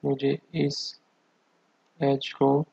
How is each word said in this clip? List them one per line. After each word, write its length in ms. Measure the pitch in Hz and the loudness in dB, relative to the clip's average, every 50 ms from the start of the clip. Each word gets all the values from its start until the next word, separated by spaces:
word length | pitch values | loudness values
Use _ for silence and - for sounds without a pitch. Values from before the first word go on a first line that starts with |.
| - | -2
मुझे 340 | 143 139 131 139 139 139 156 _ _ - | -2 -2 0 0 -2 -2 -2 _ _ -2
इस 460 | 165 147 143 143 - - - - _ _ _ _ _ _ _ _ _ _ _ _ _ _ _ _ _ _ _ _ _ 165 | -2 -2 0 -2 -6 -10 -12 -14 _ _ _ _ _ _ _ _ _ _ _ _ _ _ _ _ _ _ _ _ _ 0
edge 300 | 139 139 135 - - - | 2 2 0 -2 -8 -2
को 320 | - 139 139 139 143 156 _ | 2 2 4 4 2 0 _